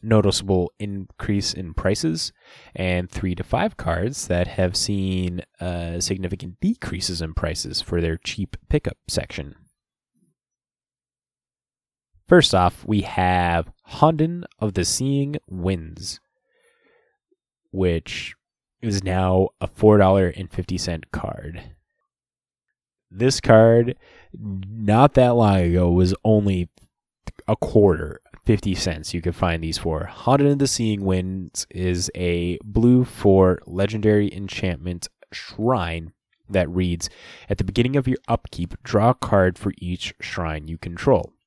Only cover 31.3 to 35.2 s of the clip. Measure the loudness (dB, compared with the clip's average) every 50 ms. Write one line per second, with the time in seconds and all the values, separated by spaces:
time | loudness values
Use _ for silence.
31.3 | -6 -8 -8 -10 _ -12 -12 _ -8 -4 -2 -2 -2 -2 -4 -6 -6 -4 -4 -2
32.3 | -2 -2 -2 -4 -4 -6 -10 -4 -2 4 6 6 6 6 4 2 -4 0 4 6
33.3 | 8 8 8 6 4 2 -4 -10 -4 -2 -2 -2 -2 0 2 4 4 4 2 0
34.3 | -4 -8 -12 -10 -8 -6 -4 -4 -4 -4 -6 -8 -8 -8 -10 -14 _ _